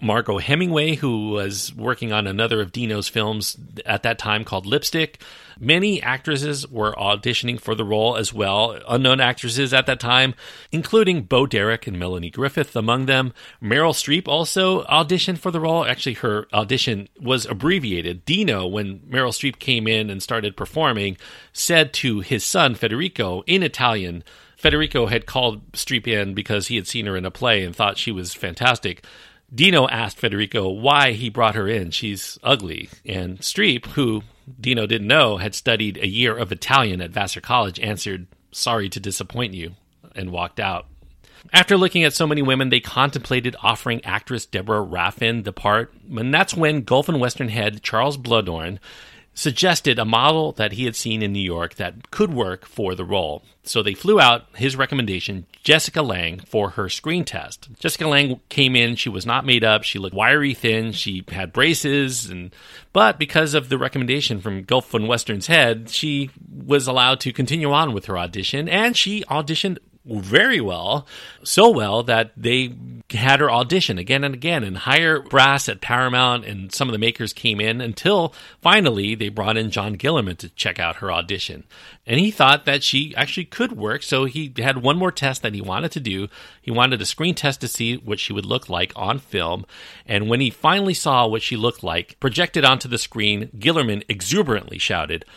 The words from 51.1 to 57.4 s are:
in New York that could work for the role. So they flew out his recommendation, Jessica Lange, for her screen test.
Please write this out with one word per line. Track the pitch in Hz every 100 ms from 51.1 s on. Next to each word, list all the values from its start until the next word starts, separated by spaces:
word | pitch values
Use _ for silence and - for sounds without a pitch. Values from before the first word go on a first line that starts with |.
| 110
in | 104
New | 101
York | 95 85 85 -
that | 90 - -
could | - 208
work | 131 98 92 -
for | - 98
the | 92
role. | 90 98 80 73 - _
So | - -
they | 104
flew | 101 180 208
out | 127 120 - -
his | 135
recommendation, | 131 131 139 107 92 - 95 - -
Jessica | - 156 - 160
Lange, | 135 90 82 90
for | - 110 98
her | - 95
screen | - 156 175
test. | 143 85